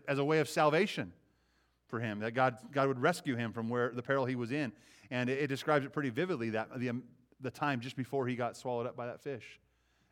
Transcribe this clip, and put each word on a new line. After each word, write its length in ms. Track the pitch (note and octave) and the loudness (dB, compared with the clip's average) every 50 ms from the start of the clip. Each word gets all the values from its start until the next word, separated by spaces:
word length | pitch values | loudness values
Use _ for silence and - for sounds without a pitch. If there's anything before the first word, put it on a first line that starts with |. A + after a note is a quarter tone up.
| - | -2
as 120 | - C#3 C#3 | 0 2 2
a 40 | C#3 | 4
way 160 | D3 D#3 D#3+ | 4 4 4
of 80 | D3 | 2
salvation 640 | - - E3+ D#3 D3+ D3 E3 G#3 G3+ - - A2+ F2 - - _ _ _ _ _ _ _ _ _ _ _ _ _ | 2 2 4 4 6 6 4 2 2 0 -4 -6 -6 -10 -16 _ _ _ _ _ _ _ _ _ _ _ _ _
for 120 | _ B2+ A2+ | _ -4 -4
him, 200 | A#2+ A2 G#2 G#2 | -2 -2 -2 -2
that 160 | A2 A#2 A#2 | -4 -2 2
God, 220 | C3 C3 C3 A#2+ - - - | 4 4 2 2 -2 -10 -2
God 160 | - C#3+ C3+ | 2 2 4
would 140 | C#3 C3+ B2 | 4 4 4
rescue 340 | C3 E3+ F3+ - - C#3+ B2 | 4 2 2 2 -2 -2 -2
him 180 | A#2 A#2 A2+ G#2 | 0 -2 -2 -2
from 140 | A#2 A2+ | -2 -2
where 220 | A2+ A#2+ B2 A#2+ B2 | 0 2 2 2 0
the 140 | A#2 B2 A#2+ | 0 -4 0
peril 220 | - C3+ C#3 C3 | 2 2 2 2
he 100 | B2+ C3 | 0 0
was 160 | A#2+ A#2+ A2 | -2 -2 -2
in. 200 | C#3 D3+ D3 A#2 - - - - - - - - | -2 -2 -2 -4 -6 -10 -20 -20 -20 -20 -12 -4
And 220 | B2 B2 B2 B2 | -2 0 0 0
it, 80 | C3+ C3+ | 0 0
it 80 | D3+ | 0
describes 360 | C3 C#3 B2+ - D#3 D3+ C#3+ C3 | -2 -2 -2 2 2 2 2 2
it 80 | C#3 | 0
pretty 200 | - D3+ C#3+ C3 | -2 -2 -2 -2
vividly, 400 | A2 C#3 F3+ F#3 E3+ A#2+ A2+ A2+ | 0 0 0 0 0 -2 -2 -2
that 280 | G#2+ G#2+ A2 - - B2 | -2 -2 -2 -4 -4 -4
the, 100 | B2 B2 | -2 -2
um, 140 | A#2 B2+ C3 - - _ _ _ _ _ | -2 -4 -6 -10 -18 _ _ _ _ _
the 100 | C3 B2 | -10 -8
time 280 | - - D3+ C#3+ C3+ A#2+ | -4 -2 0 0 0 0
just 160 | A#2 C3 - | -4 -6 -6
before 320 | C3+ B2 - C#3+ C#3 B2+ | -6 -6 -2 -2 0 0
he 80 | B2 B2 | 0 0
got 200 | A2+ B2 A#2 - | -2 -2 -4 -4
swallowed 300 | - - B2+ B2 A#2+ A#2 | -6 -6 -4 -2 -2 -4
up 100 | B2 - | -4 -6
by 120 | B2 A#2+ | -6 -8
that 120 | B2 - - | -8 -8 -8
fish 400 | - C#3+ C3+ A2 - - - - _ _ _ _ _ _ _ _ _ _ | -8 -8 -8 -8 -10 -16 -20 -20 _ _ _ _ _ _ _ _ _ _